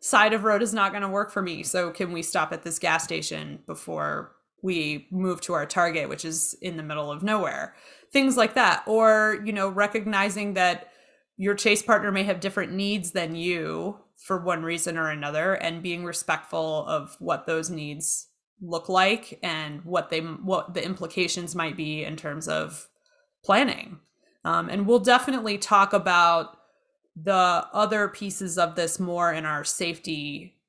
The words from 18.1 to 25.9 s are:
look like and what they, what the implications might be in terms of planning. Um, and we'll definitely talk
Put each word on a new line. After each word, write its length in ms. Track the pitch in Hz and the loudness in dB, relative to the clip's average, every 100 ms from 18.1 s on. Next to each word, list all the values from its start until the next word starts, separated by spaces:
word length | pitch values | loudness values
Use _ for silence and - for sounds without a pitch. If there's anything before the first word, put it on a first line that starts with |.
| - - _ _ - | -4 -8 _ _ -16
look 280 | 175 165 180 | -6 -6 2
like 480 | 185 190 220 - - | 4 4 4 -4 -8
and 400 | 175 156 151 147 | -6 -4 -6 -8
what 260 | 165 180 - | -2 -2 0
they, 100 | 160 | -2
what 540 | 165 156 185 190 - | -2 -4 -2 -2 -2
the 100 | 175 | -4
implications 720 | 175 185 165 - 170 180 170 175 | -4 -4 -4 -2 0 -2 -4 -4
might 200 | 160 156 | -4 -4
be 280 | 151 151 | -6 -4
in 120 | 147 156 | -6 -8
terms 320 | 151 151 156 | -8 -6 -4
of 400 | - 151 - - _ _ _ _ _ | -2 -4 -8 -16 _ _ _ _ _
planning. 560 | - 208 277 - - 165 _ _ _ _ | 2 4 4 -2 -10 -16 _ _ _ _
Um, 260 | 165 170 170 | -2 -2 0
and 180 | 202 196 | 0 4
we'll 120 | 240 | 6
definitely 580 | 208 247 269 262 220 202 | 6 4 4 -2 -2 -4
talk 360 | - 202 196 | 4 4 6